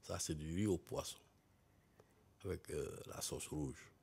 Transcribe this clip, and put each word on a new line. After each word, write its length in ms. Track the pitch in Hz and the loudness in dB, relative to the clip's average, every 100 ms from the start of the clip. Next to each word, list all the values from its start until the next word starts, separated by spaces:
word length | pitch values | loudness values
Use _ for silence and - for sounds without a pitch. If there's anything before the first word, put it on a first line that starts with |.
Ça, 160 | - 92 | -2 -2
c'est 160 | - | 2
du 200 | 80 78 | 0 2
riz 120 | 85 104 | 4 6
au 120 | 87 | 6
poisson 400 | - 127 - - - - - - - - - - - - - - | 4 -2 -2 -6 -14 -20 -20 -20 -20 -20 -20 -20 -20 -20 -20 -8
avec, 260 | 98 85 - | -2 -2 -2
euh, 200 | 76 69 - - | -2 -2 -4 -8
la 140 | - | -4
sauce 240 | - 71 - | -2 -2 -2
rouge. 440 | - 71 - - - | 0 0 -2 -10 -20